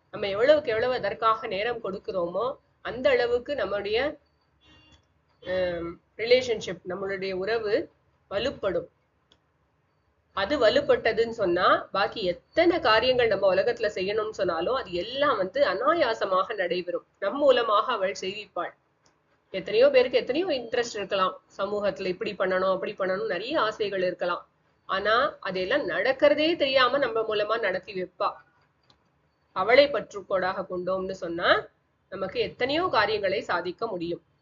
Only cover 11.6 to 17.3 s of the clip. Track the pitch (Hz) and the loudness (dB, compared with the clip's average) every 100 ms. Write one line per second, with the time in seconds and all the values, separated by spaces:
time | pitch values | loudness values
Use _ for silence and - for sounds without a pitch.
11.6 | 208 311 - 190 220 240 185 175 - - | 4 2 0 -2 -2 -2 -4 -4 -2 2
12.6 | 349 349 247 220 254 247 233 196 196 185 | 4 4 4 4 4 4 2 2 2 4
13.6 | 202 233 208 208 190 214 214 214 185 165 | 2 0 -2 -2 -2 -2 -4 -2 -2 -2
14.6 | 185 262 202 175 214 269 285 220 190 262 | -2 -2 -4 -6 -6 -2 0 0 -2 0
15.6 | 247 185 262 339 254 226 208 185 190 214 | 0 2 0 2 2 0 0 0 0 -2
16.6 | 175 180 175 170 - _ 202 | -2 -4 -4 -6 -8 _ -6